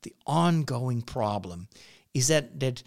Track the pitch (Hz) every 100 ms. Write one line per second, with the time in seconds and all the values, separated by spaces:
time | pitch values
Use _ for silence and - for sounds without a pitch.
0 | - _ - 156 170 165 139 123 127 120
1 | 113 123 107 104 95 87 92 - - -
2 | _ 135 127 156 147 143 131 127